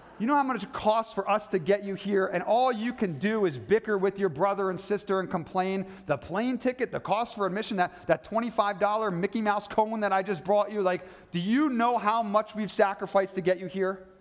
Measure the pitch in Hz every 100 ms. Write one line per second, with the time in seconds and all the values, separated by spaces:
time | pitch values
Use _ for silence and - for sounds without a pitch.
0 | - - 220 294 269 233 202 - 214 220
1 | 220 - 196 208 214 190 147 202 196 190
2 | 196 196 190 175 - 226 254 226 233 247
3 | 202 139 196 220 190 135 104 214 220 202
4 | 190 202 196 143 196 190 190 180 - 202
5 | - 190 180 185 - 185 190 190 190 -
6 | - 143 - 180 247 247 254 254 233 143
7 | - 202 233 214 196 190 220 196 180 -
8 | - 160 - 214 233 - 202 190 202 214
9 | 214 170 202 226 214 202 - - 214 226
10 | 208 190 190 175 147 208 202 208 185 180
11 | - - - 175 185 254 302 233 240 233
12 | 208 226 214 208 214 - 208 - 202 196
13 | 196 196 190 190 175 180 190 190 190 190
14 | - -